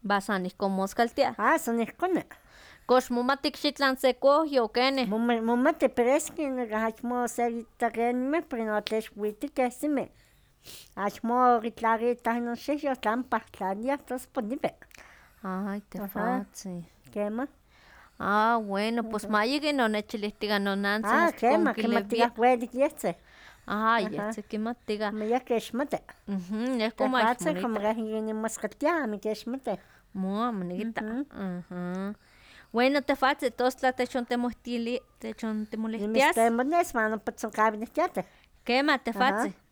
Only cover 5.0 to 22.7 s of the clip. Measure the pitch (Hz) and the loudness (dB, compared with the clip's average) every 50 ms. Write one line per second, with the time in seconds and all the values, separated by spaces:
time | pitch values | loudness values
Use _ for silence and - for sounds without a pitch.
5 | 254 214 208 220 233 240 240 226 226 226 240 240 254 302 339 - - 262 254 - | 0 0 0 0 2 2 2 2 2 2 2 4 4 2 2 4 0 0 2 2
6 | 240 240 262 311 320 - - - 311 277 262 254 247 220 214 214 220 226 220 - | 2 4 4 2 0 -2 -6 -6 -4 -4 -2 -4 -4 -4 -2 -2 -2 -2 -4 -4
7 | - 233 247 247 247 233 - - 240 240 233 233 226 _ _ _ - 233 220 226 | -6 -4 -2 -2 -2 -2 0 0 -2 0 -2 -4 -8 _ _ _ -2 -2 0 0
8 | 233 240 247 247 254 262 294 339 330 - - 233 226 220 214 208 208 - 214 220 | 0 2 2 0 0 0 0 -2 -2 -4 -4 -4 -2 0 0 -2 -2 0 -2 -2
9 | 214 - - 208 208 214 208 - - 285 _ - 254 247 240 - - 302 302 269 | -4 -4 -8 -6 -6 -6 -4 -6 -10 -8 _ 0 0 0 0 -4 -4 -2 -2 -2
10 | 202 - _ _ _ _ _ _ _ _ _ _ _ - - - - - _ - | -2 -6 _ _ _ _ _ _ _ _ _ _ _ -20 -20 -20 -20 -14 _ -4
11 | 190 208 196 - - 226 233 247 254 247 240 233 214 233 214 - 226 226 226 220 | -4 -4 -4 -4 -4 0 2 4 6 6 6 4 2 -2 -8 -2 0 0 2 2
12 | 226 240 240 233 _ 233 226 240 240 233 240 233 - - 285 294 294 285 262 254 | 2 0 -2 0 _ -2 -2 0 -2 -4 -6 -6 -4 -4 -4 -2 -2 -4 -4 -2
13 | - 220 214 247 254 - - 220 - - - - 202 185 196 202 220 262 277 285 | 0 -2 0 0 -2 -2 -2 -2 -2 -4 -12 -6 -4 -4 -2 -2 -2 -2 -4 -4
14 | - - 254 254 - - _ - 226 202 247 302 - - - _ - _ - - | -4 -8 -8 -8 -8 -8 _ -6 -4 -4 -6 -4 -4 -6 -6 _ -20 _ -20 -20
15 | - - - - - - _ _ - 196 185 185 196 208 196 208 208 _ - - | -20 -20 -20 -20 -20 -20 _ _ -8 -6 -6 -4 -4 -4 -6 -8 -10 _ -10 -8
16 | 208 196 - 208 208 - 190 202 202 - _ - - 190 180 175 170 - _ _ | -8 -6 -4 -2 -2 0 0 -2 -4 -6 _ -14 -12 -10 -10 -10 -10 -14 _ _
17 | _ - - 208 208 208 214 226 269 285 _ _ _ _ _ _ - - - - | _ -12 -6 -4 -4 -2 -2 -4 -6 -6 _ _ _ _ _ _ -20 -20 -20 -20
18 | - - _ _ - 190 202 214 214 226 240 233 220 202 196 196 208 226 226 240 | -20 -20 _ _ -2 0 2 2 4 4 2 2 0 -2 -2 -2 0 0 0 -2
19 | 226 220 226 214 - 208 220 208 208 233 277 294 277 302 294 277 240 220 214 208 | -2 -2 -4 -4 -4 0 2 2 2 2 0 0 0 0 2 2 2 2 2 0
20 | 208 - - 220 208 208 208 _ - 208 214 202 202 202 196 196 202 202 202 214 | -4 -4 -8 -6 -6 -6 -6 _ -2 0 0 0 2 0 0 0 0 0 0 0
21 | 220 202 233 285 339 339 - - - 233 277 320 349 285 220 - 214 214 233 233 | 0 2 4 4 4 4 2 2 2 4 4 4 4 2 0 0 0 2 2 2
22 | 202 202 240 226 247 247 226 - 226 247 254 240 240 240 | 0 0 2 2 2 2 2 4 4 4 4 4 0 -6